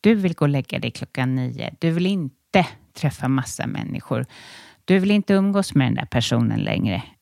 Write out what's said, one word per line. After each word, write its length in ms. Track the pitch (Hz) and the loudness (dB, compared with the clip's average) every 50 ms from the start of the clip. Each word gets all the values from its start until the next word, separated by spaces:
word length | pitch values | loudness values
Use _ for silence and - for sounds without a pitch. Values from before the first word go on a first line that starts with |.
Du 140 | - 208 226 | 6 4 4
vill 180 | 208 190 180 165 | 4 2 0 0
gå 120 | - 151 | 2 0
och 40 | 143 | 2
lägga 300 | 143 139 - - - - | 2 0 -2 -4 -8 -6
dig 120 | - 123 | -6 -6
klockan 440 | - - - - _ - 127 127 131 | -8 -8 -14 -10 _ -2 -2 0 0
nio. 400 | 131 127 123 113 - 117 - - _ | -2 -2 -4 -6 -6 -8 -8 -6 _
Du 120 | - 165 | -2 -2
vill 140 | 160 170 180 | 0 0 0
inte 640 | 185 202 190 156 131 _ _ _ _ - 190 175 - - - _ _ _ | 0 0 -2 -4 -6 _ _ _ _ 2 2 2 2 -4 -18 _ _ _
träffa 300 | - - 147 - - - | -2 -2 -2 -2 -2 -2
massa 400 | 123 135 135 127 - - - - | 0 0 0 -2 -4 -8 -8 -6
människor. 580 | - - - - - - - - - - 117 - - - - - - - - - - - _ _ | -6 -6 -6 -8 -8 -8 -10 -6 -4 -4 -4 -4 -6 -10 -20 -20 -20 -20 -20 -20 -20 -20 _ _
Du 140 | - 185 196 | 2 2 2
vill 120 | 185 202 | 4 4
inte 220 | 208 208 196 - 196 | 2 2 4 2 2
umgås 420 | 196 196 202 196 202 190 - - | 2 4 2 2 0 -2 2 2
med 120 | 143 131 | 2 2
den 80 | 120 - | 2 0
där 100 | - - | -2 -4
personen 540 | - - 123 117 - 120 117 117 110 107 107 | -2 -2 -2 0 0 0 2 2 2 0 0
längre. 440 | 98 - - 92 90 110 92 - - - _ _ | -2 -2 -2 -2 -2 -2 -2 -4 -8 -12 _ _